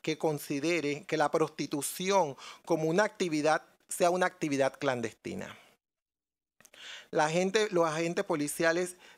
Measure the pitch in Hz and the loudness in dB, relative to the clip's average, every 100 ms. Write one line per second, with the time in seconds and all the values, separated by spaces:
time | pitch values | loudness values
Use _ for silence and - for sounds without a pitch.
0 | - 151 165 147 - 143 160 175 143 143 | -6 -2 -2 -2 -4 -4 0 0 0 -4
1 | - 156 147 160 151 - 143 143 135 - | -4 0 2 2 0 -2 -6 -4 -6 -4
2 | 185 196 151 131 - - - 160 160 175 | 2 2 2 -4 -16 -16 -2 0 2 2
3 | 214 - 180 151 147 160 - _ _ - | 0 0 -2 2 2 2 0 _ _ 2
4 | 175 180 180 - 160 135 135 - 143 123 | 2 4 0 -2 -2 2 0 0 -2 -2
5 | 110 - 98 95 95 - - _ _ _ | -4 -8 -10 -8 -10 -14 -20 _ _ _
6 | _ _ _ _ _ _ - - - - | _ _ _ _ _ _ -20 -20 -16 -16
7 | - 165 156 170 190 214 214 175 165 156 | -6 0 2 2 2 2 2 2 2 0
8 | 170 175 190 160 147 - 165 170 175 - | -2 -2 -2 -2 -2 0 2 2 -2 -8
9 | - | -20